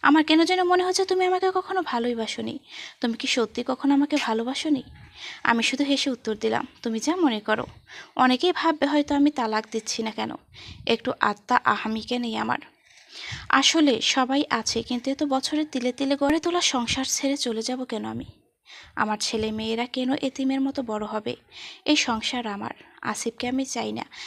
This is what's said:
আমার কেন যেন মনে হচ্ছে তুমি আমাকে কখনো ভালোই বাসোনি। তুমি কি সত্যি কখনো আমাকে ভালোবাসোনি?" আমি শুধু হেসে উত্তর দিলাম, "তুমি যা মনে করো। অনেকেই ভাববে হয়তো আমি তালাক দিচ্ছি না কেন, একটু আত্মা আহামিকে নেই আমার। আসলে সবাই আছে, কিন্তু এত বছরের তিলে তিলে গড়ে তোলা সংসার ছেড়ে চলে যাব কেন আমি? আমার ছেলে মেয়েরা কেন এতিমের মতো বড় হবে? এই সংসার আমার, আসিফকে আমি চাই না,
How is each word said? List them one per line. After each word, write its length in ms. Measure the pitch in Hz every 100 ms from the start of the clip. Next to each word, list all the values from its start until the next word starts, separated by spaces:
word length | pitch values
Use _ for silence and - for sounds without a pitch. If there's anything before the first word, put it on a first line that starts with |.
আমার 220 | 277 311
কেন 200 | 311 320
যেন 200 | 339 370
মনে 200 | 359 359
হচ্ছে 220 | 370 370 381
তুমি 200 | 370 370
আমাকে 260 | 370 381
কখনো 280 | 370 - 381
ভালোই 340 | 311 240 240 233
বাসোনি। 440 | 214 - 226 - - - - -
তুমি 120 | 240
কি 140 | 226 269
সত্যি 360 | 254 214 - 247
কখনো 260 | 254 277
আমাকে 240 | 277 294 294
ভালোবাসোনি?" 640 | 254 220 233 269 320 277 - - - - - -
আমি 200 | - 233
শুধু 200 | 233 262
হেসে 260 | 285 277 285
উত্তর 260 | 233 220 214
দিলাম, 320 | 220 220 - -
"তুমি 160 | 233 226
যা 160 | 294 370
মনে 240 | 302 214
করো। 260 | 208 214 - - - - - -
অনেকেই 360 | 254 254 359
ভাববে 340 | 349 330 311 285
হয়তো 300 | 294 294 285
আমি 160 | 285
তালাক 360 | 294 226 214 214
দিচ্ছি 320 | 220 220 -
না 80 | 220
কেন, 200 | 214 220 - _ - - - -
একটু 240 | 226 247 -
আত্মা 420 | - 202 - 247
আহামিকে 560 | - 208 226 220 - 247
নেই 180 | 233 220
আমার। 220 | 220 - - _ _ - - - - - -
আসলে 520 | 269 - 330 294 233
সবাই 420 | - 269 254 277 294
আছে, 340 | 226 - 226
কিন্তু 280 | - 247 269
এত 120 | 277
বছরের 420 | 294 262 - 302 302
তিলে 200 | 254 247
তিলে 240 | 247 269 277
গড়ে 240 | 277 311
তোলা 220 | 339 349
সংসার 440 | - 262 233 269 262
ছেড়ে 320 | - 269 277
চলে 240 | 240 220
যাব 240 | 226 254 254
কেন 200 | 220 220
আমি? 200 | 226 - - _ _ - - - -
আমার 220 | 214 214
ছেলে 340 | - 220 220
মেয়েরা 340 | 214 220 226 247
কেন 280 | 254 254
এতিমের 480 | 277 269 269 262 269
মতো 220 | 269 277
বড় 220 | 226 214 208
হবে? 300 | 214 - - _ - - - -
এই 100 | 294
সংসার 520 | - 220 - 247 226
আমার, 240 | 202 226 - - -
আসিফকে 460 | 226 214 226 - 247
আমি 180 | 262 262
চাই 260 | 233 214
না, 140 | 220 - -